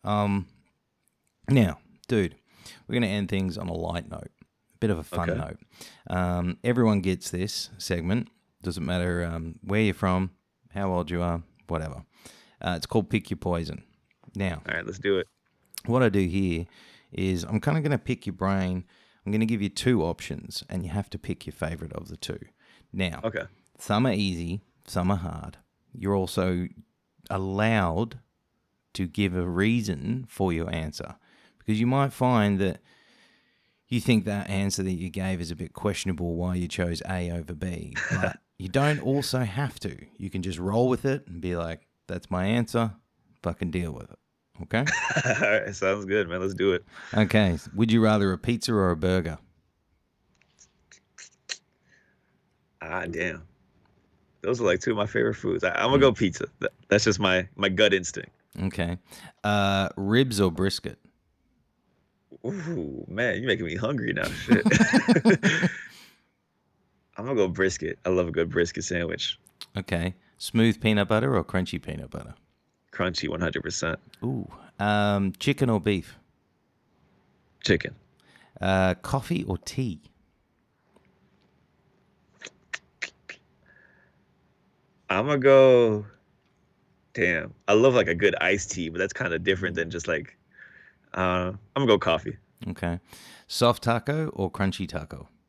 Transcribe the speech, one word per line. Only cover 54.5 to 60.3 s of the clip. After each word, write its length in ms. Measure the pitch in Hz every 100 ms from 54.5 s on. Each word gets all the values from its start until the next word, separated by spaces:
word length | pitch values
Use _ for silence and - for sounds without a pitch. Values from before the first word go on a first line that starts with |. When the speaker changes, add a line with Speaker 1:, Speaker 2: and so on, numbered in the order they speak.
| 120
Speaker 2:
are, 40 |
like, 160 | 104 90
two 120 | -
of 40 | 107
my 100 | 107
favorite 280 | 120 117
foods. 280 | 107 101 92
I, 60 | 92
I'm 160 | 87 117
gonna 80 | 139
Speaker 1:
Mm. 20 |
Speaker 2:
go 120 | 135
pizza. 340 | 104 101 - - _
Th-, 120 | - _ _
that's 160 | 101
just 140 | 110 98
my, 280 | 101 92 95 -
my 120 | 98
gut 240 | 92 104
instinct. 380 | 95 87 - - _ _ -
Speaker 1:
Okay. 340 | 92 - 85 87 _ - - _
Uh, 440 | 104 104 98 98 95 -
ribs 440 | 98 113 135